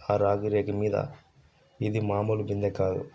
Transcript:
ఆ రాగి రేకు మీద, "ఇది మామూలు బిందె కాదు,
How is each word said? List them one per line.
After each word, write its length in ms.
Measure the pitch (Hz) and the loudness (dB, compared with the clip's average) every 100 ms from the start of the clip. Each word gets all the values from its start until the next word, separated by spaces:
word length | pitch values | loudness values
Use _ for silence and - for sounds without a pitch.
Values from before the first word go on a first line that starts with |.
| - | -2
ఆ 60 | 104 | 2
రాగి 340 | 98 101 107 | 2 2 2
రేకు 220 | 104 98 | 0 0
మీద, 320 | 101 104 101 - - - _ _ _ _ - | 0 0 0 -2 -8 -20 _ _ _ _ -4
"ఇది 180 | 107 107 | -2 0
మామూలు 440 | 104 101 107 110 | 0 0 0 0
బిందె 260 | 104 101 101 | -2 0 0
కాదు, 360 | - 95 95 - | 0 0 -2 -6